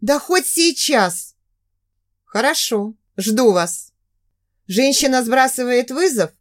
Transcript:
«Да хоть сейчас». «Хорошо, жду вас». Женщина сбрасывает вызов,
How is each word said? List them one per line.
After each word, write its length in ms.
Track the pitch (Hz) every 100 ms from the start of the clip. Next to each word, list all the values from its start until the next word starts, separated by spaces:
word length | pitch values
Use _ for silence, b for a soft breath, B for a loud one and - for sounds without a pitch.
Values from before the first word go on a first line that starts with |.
«Да 180 | 214 285
хоть 280 | - 359 -
сейчас». 920 | 330 339 - - 247 180 - - _ _ _ _ _ _ _ _ _
«Хорошо, 720 | _ 208 269 320 - 214 208 - _ -
жду 360 | 202 220 240
вас». 400 | 180 170 - - _ _ _ _ _ _ _ -
Женщина 560 | 190 269 269 277 254
сбрасывает 680 | 233 262 262 262 247 247 247
вызов, 400 | 269 370 240 160 _